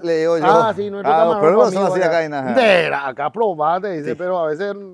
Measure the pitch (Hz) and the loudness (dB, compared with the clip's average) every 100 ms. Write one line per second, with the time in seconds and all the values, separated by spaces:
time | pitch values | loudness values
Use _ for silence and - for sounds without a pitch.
0 | 170 160 160 170 175 220 220 185 202 202 | -2 0 0 2 4 4 2 -2 -8 -4
1 | 143 160 170 160 156 214 233 185 190 185 | 0 2 2 4 4 4 4 2 0 0
2 | 170 165 156 143 131 175 226 180 151 139 | 0 0 -2 -4 -2 2 4 4 0 -4
3 | 139 123 147 220 220 156 151 180 202 160 | -6 -6 -6 -4 -4 -2 -2 -2 -4 -6
4 | 156 156 180 185 156 151 202 202 196 | -8 -6 -4 -2 -4 -4 -6 -10 -14